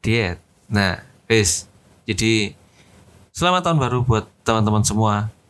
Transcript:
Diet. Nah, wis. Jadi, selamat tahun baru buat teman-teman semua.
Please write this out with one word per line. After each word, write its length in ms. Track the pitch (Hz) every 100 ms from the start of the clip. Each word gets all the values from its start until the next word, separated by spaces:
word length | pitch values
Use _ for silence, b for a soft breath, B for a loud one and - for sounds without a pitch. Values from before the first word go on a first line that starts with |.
Diet. 320 | - 117 95 85 _ _ _
Nah, 320 | 104 98 87 - -
wis. 400 | _ 113 98 - - _ _ _
Jadi, 480 | - 98 113 110 98 - _ b b - - - -
selamat 320 | - 175 180
tahun 140 | 175 160
baru 240 | 123 123
buat 240 | 123 110 - _
teman-teman 400 | - 113 107 107
semua. 480 | 101 107 110 104 107 -